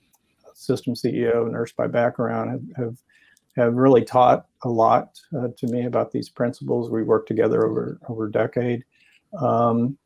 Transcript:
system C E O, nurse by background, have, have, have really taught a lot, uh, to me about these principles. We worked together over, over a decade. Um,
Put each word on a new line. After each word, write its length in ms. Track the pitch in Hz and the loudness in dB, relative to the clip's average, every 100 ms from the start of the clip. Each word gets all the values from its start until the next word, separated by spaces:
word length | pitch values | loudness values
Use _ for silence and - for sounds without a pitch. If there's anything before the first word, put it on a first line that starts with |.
| _ _ _ _ _ - | _ _ _ _ _ -12
system 400 | - 127 - 120 | -4 -4 -4 -4
C 140 | 123 | -4
E 180 | 113 117 | -2 0
O, 180 | 117 117 | 0 -2
nurse 260 | 117 117 | -4 -8
by 140 | - 117 | -4 -2
background, 640 | 120 120 - 117 113 113 | 0 -2 -2 -4 -4 -6
have, 340 | 127 - - | -8 -10 -8
have, 140 | 117 117 _ _ _ _ _ - | -8 -10 _ _ _ _ _ 0
have 200 | 120 123 | 0 4
really 280 | 135 123 | 6 6
taught 440 | 113 127 123 147 - - | 4 4 4 4 -2 -10
a 60 | 127 | -4
lot, 500 | 113 113 120 - _ - 143 | 2 4 4 0 _ -12 -8
uh, 120 | 120 - | -6 -6
to 120 | 123 | -4
me 180 | 120 120 | -4 -2
about 260 | 117 113 | -2 -2
these 180 | 123 110 | -6 -8
principles. 600 | - 120 - 135 123 117 | -4 -4 -4 -4 -4 -2
We 140 | 113 | -4
worked 240 | 107 110 - | 0 0 0
together 360 | 110 113 117 | 0 2 2
over, 360 | 110 117 120 - - | 0 -2 -6 -10 -12
over 160 | 113 107 | -8 -4
a 60 | |
decade. 520 | 110 113 123 123 120 - _ _ _ _ 190 | -2 -2 -2 -2 -4 -8 _ _ _ _ -4
Um, 580 | 123 117 117 117 120 139 | 0 2 2 2 -2 -4